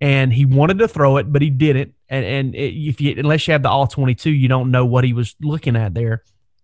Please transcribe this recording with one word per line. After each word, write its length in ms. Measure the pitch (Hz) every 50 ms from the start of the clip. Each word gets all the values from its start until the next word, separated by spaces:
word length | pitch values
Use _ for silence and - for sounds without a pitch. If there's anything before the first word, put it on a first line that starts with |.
And 320 | 147 143 139 135 135 127 117
he 100 | 127 143
wanted 360 | 131 131 139 147 165 190 190
to 100 | 226 220
throw 260 | - 160 143 139 135
it, 160 | 139 110 120
but 100 | 147 143
he 80 | 143 156
didn't. 440 | 135 127 151 151 135 127 139 - - _ _ -
And, 160 | 131 135 117
and 300 | 90 131 139 135 131 -
it, 180 | - 143 131 - 156 151 151
if 100 | 127 -
you, 160 | 143 143 -
unless 300 | - 135 147 156 156 -
you 60 | - 160
have 100 | 147 135
the 60 | 127
all 180 | 101 139 135
twenty-two, 440 | 113 - - 135 127 123 - - 160
you 180 | 151 139 131 123
don't 200 | 131 131 127 131
know 160 | 127 127 127
what 200 | 120 120 127 127
he 80 | 127 117
was 200 | 120 120 - - -
looking 380 | 151 151 147 160 - - 117
at 160 | 113 113 101 82
there. 300 | 117 117 113 113 113 - _ _ _ _ _ _ _